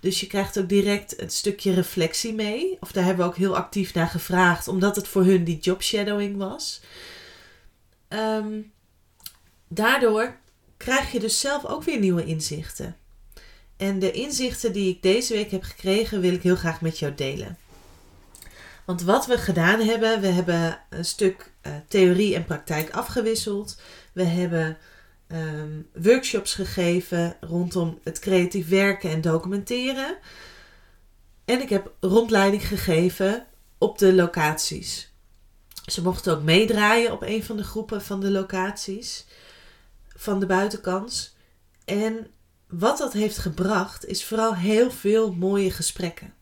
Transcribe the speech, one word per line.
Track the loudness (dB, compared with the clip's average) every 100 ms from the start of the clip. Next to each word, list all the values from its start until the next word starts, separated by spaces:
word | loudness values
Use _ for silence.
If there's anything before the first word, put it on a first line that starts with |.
Dus | -2 -2
je | -2
krijgt | -2 -2 -2
ook | 2
direct | 4 4 0 -4 -12
een | -8
stukje | -4 -4 -2 0
reflectie | 2 0 0 -2 -2 -6
mee. | -4 -4 -2 -4 -6
Of | -6
daar | 0
hebben | 0 2
we | 0
ook | 0
heel | 0 0
actief | -2 -4 -2
naar | 0 0
gevraagd, | -2 -2 4 4 4 0
omdat | 0 2 0
het | -2
voor | 4
hun | 6 6
die | 2 -2
job | -2 -2
shadowing | -2 -2 -2 -2 -4 -4
was. | -6 -6 -10 -12 -16 -20 -20 -20 -20 -20 -20 -20 -20 _ _ _ _
Ehm, | -4 -2 -2 -2 -6 -10 _ _ _ _ _ -20 _ _ _ _
daardoor | 0 2 4 4 2 0 -4 _ _ _ _
krijg | -2 0 0
je | -4
dus | -2 -2
zelf | -2 -4 -4
ook | -6
weer | -4 0
nieuwe | 2 2
inzichten. | 0 -4 -4 -8 -10 -10 -12 -14 _ -20 -20 -20 -20 -20 -20 -6
En | -4 0
de | -2
inzichten | -2 -4 -4 -4 -2 -4
die | 0 -2
ik | 0
deze | 2 2 2
week | -2 -2
heb | -6
gekregen, | -8 -8 0 0 0 0
wil | 0
ik | 2
heel | 2 2
graag | 0 -2
met | -4 -2
jou | -6
delen. | -4 -6 -6 -10 -12 -18 -20 -20 -20 -20 -20 -20 -20 -20 -20 -20 -20
Want | -8 -4
wat | 2 2 4
we | 0
gedaan | 2 2 4 4
hebben, | 4 2 2 2
we | 2
hebben | 2 2 2 0 -4 -12
een | -8
stuk, | -6 0 0 0 -14 _
eh, | -12 -12 -2
theorie | 4 6 6 2
en | 0
praktijk | -2 -6 -4 -4 -4
afgewisseld. | -6 -4 -2 0 -2 -4 -6 -8 -14 -20 -20 -16
We | -2
hebben | 0 2 0 0 -2 -4 -16 -20 -20 _ _
ehm, | -8 -6 -8 -10 -12 -14
workshops | -2 4 4 4 -4 -4
gegeven | -6 -6 -2 0 0 0 -2 -2 -4
rondom | -6 -4 -2 -2 -4 -4
het | -10 -8
creatief | 2 2 2 -2 2
werken | 4 4 0 -2
en | -2
documenteren. | 0 0 0 -6 -4 -4 -2 -4 -6 -8 -14 -20 -20 -20 -20 -20 _ _ _ _ _ _ -2
En | -2
ik | 0
heb | -2 -2 -6
rondleiding | 2 4 4 4 4 2 -2
gegeven | -4 0 2 2 2 0 0 -6 -20 _ _
op | -2 4
de | 6
locaties. | 8 6 2 0 0 -4 -6 -10 -12 -12 _ _ _ _ _ _ -18 -8
Ze | -2
mochten | -2 -2 0
ook | 0
meedraaien | 6 6 6 4 4 4 2
op | -2
een | -4 -4
van | -4 -8
de |
groepen | -6 -8 -6 -8
van | -6 -4
de | 0
locaties | 0 0 -4 -4 -6 -8 -8 -10 -12 -16 -20 -20 -20 -20 -20 _ -20 -20 -14
van | -4 -2
de | 2
buitenkans. | 2 0 -2 -4 -4 -4 -10 -10 _ _ _ _ _
En | -4 -2 -2 -4 -10 _ _ _ _
wat | 0 2 2
dat | -2
heeft | 0 -2 -2
gebracht, | -6 -2 0 2 0 -8 -8
is | -8
vooral | -4 0 0
heel | 2 2 4 4
veel | 2 2 4 2
mooie | 0 0 2 0
gesprekken. | 0 -6 -4 -8 -8 -20 -20